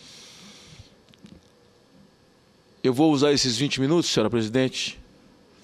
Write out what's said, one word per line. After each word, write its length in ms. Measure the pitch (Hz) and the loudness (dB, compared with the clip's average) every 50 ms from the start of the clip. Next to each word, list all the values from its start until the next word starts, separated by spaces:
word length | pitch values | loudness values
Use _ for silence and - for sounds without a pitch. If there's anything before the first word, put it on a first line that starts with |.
| - - - - - - - - 175 208 - - - - - - - - - _ _ _ - _ - - - - _ _ _ _ _ _ _ _ _ _ _ - - _ _ _ _ _ _ _ _ _ _ _ _ _ _ _ - | -20 -20 -20 -20 -20 -20 -20 -20 -20 -20 -20 -20 -20 -20 -20 -20 -20 -20 -20 _ _ _ -20 _ -20 -20 -20 -20 _ _ _ _ _ _ _ _ _ _ _ -20 -20 _ _ _ _ _ _ _ _ _ _ _ _ _ _ _ -2
eu 100 | 127 123 | 0 2
vou 180 | 127 156 160 | 4 2 2
usar 220 | 147 131 143 147 139 | 4 4 2 2 2
esses 240 | 127 - 131 113 | 2 0 -2 -2
vinte 240 | 113 143 135 - 131 | -2 -2 -4 -2 -2
minutos, 260 | 135 139 165 175 151 - | 0 0 2 0 0 0
senhora 180 | - - 107 107 | 0 0 0 0
presidente, 680 | 110 117 110 107 113 131 131 127 - - - - - - - - _ _ _ - _ _ _ _ _ - | 0 -2 -2 0 0 0 0 0 -2 -6 -8 -8 -10 -14 -20 -20 _ _ _ -20 _ _ _ _ _ -20